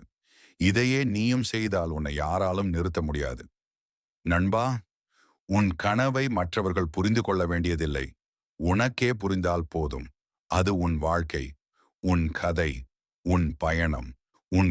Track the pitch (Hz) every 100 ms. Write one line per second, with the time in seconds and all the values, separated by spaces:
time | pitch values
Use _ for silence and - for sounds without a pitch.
0 | - _ _ _ - - 90 107 127 135
1 | 131 104 113 127 110 113 110 95 85 78
2 | 73 71 76 92 95 95 101 85 90 82
3 | 78 73 65 60 - _ _ _ _ _
4 | _ _ - 85 95 110 127 120 - _
5 | _ _ _ _ - 101 98 82 101 110
6 | 135 131 135 101 87 110 95 92 85 95
7 | 101 117 107 92 85 85 85 82 78 67
8 | 67 - _ _ _ - 82 98 123 -
9 | 120 110 98 95 87 87 80 82 73 67
10 | 64 _ _ _ - 87 92 95 85 78
11 | 80 85 80 76 67 - _ _ _ -
12 | 92 87 80 - 87 85 80 62 - _
13 | _ _ 87 90 78 - 80 82 82 67
14 | 64 - _ _ - 92 92